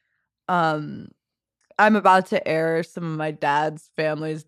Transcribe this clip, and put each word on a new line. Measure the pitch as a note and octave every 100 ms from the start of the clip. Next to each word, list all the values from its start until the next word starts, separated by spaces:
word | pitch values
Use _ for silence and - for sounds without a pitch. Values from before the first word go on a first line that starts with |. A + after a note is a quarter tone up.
| _ _ _ _ -
Um, | F3 D#3+ D3+ D3 C3 - _ _ _ _ _ _ -
I'm | G#3+ G#3+
about | F#3+ F#3 F#3
to | G3+ -
air | D#3+ E3 E3
some | E3+ F3+ E3
of | D#3
my | D#3
dad's | D3+ D3 D3 D#3 D#3 _ -
family's | D#3 D3+ D#3 D#3